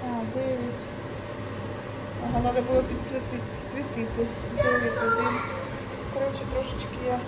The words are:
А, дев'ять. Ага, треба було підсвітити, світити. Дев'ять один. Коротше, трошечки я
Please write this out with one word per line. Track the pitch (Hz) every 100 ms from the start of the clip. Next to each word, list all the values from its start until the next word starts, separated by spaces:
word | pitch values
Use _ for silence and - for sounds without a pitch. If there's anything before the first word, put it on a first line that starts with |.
А, | 254 240 220 247
дев'ять. | 262 254 240 208 - - - - - - - - - - - - - - 240
Ага, | 233
треба | 240 247 247
було | 262
підсвітити, | 254 247 - 262 - 247 - - -
світити. | 269 285 233 220 233 233 - - 240
Дев'ять | 254 247 233 226
один. | - 466 - - - - - - - - -
Коротше, | 277 269 262 269
трошечки | 254 269 262 247 240 247
я | 247